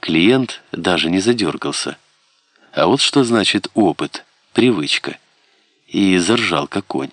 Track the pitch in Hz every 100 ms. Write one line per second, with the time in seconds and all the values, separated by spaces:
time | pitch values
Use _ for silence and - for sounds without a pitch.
0 | - 80 92 131 123 - _ - 85 87
1 | 78 90 104 120 92 71 - 143 - -
2 | _ _ _ _ _ _ _ - 78 135
3 | - 143 123 113 95 104 - - 95 73
4 | 71 - - _ _ - 120 107 73 -
5 | - - _ _ _ _ _ _ _ -
6 | 98 92 87 117 107 82 71 104 - -
7 | 67